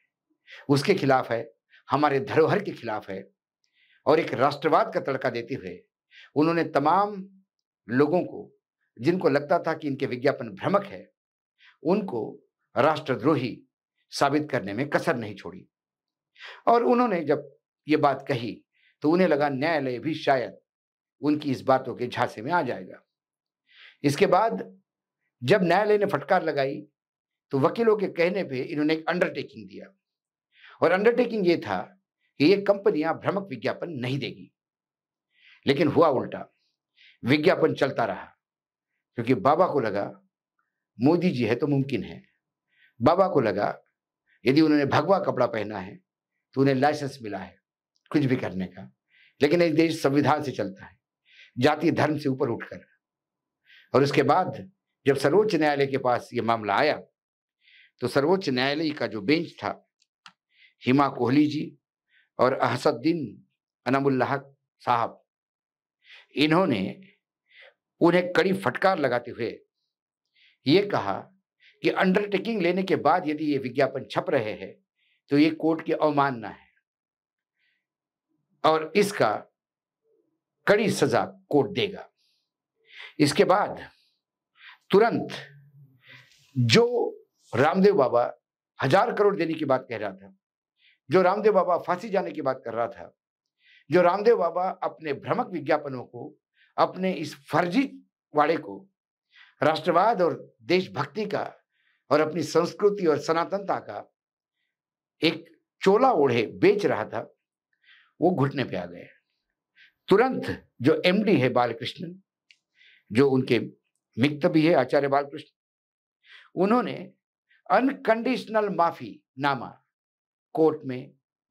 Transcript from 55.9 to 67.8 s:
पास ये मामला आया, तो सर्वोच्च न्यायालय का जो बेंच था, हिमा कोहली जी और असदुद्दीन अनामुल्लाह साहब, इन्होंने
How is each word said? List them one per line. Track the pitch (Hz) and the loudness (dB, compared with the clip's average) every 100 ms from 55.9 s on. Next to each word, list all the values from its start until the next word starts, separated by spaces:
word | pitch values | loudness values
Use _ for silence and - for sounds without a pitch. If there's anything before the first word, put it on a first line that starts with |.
| 131 | -2
पास | 123 117 - | 0 -2 -2
ये | 120 | -4
मामला | 117 113 104 101 | -2 -2 0 0
आया, | 147 98 - _ _ _ _ _ _ _ _ _ | 0 -2 -6 _ _ _ _ _ _ _ _ _
तो | 120 | -2
सर्वोच्च | 139 147 190 170 | 0 2 2 0
न्यायालय | 123 139 147 160 | -2 0 -2 -4
का | - 113 | -4 -6
जो | 107 | -4
बेंच | 98 160 170 | 0 0 -2
था, | - 101 - _ _ _ _ - _ _ _ _ _ | -8 -8 -8 _ _ _ _ -20 _ _ _ _ _
हिमा | 120 139 139 | 0 2 2
कोहली | 135 120 143 147 | 0 0 2 2
जी | 151 165 - _ _ _ _ _ - | -2 -10 -14 _ _ _ _ _ -2
और | 123 | 0
असदुद्दीन | 131 127 123 156 123 151 170 127 95 _ _ _ _ 127 | 0 -2 0 0 0 -2 -2 -4 -12 _ _ _ _ -2
अनामुल्लाह | 139 139 127 120 135 - _ _ _ | 0 0 0 0 -4 -8 _ _ _
साहब, | - 120 104 - _ _ _ _ _ _ _ _ _ - _ - | -2 -2 -2 -8 _ _ _ _ _ _ _ _ _ -20 _ 0
इन्होंने | 156 160 - 107 95 - - _ _ _ _ - - _ | 2 4 2 0 -4 -8 -20 _ _ _ _ -20 -20 _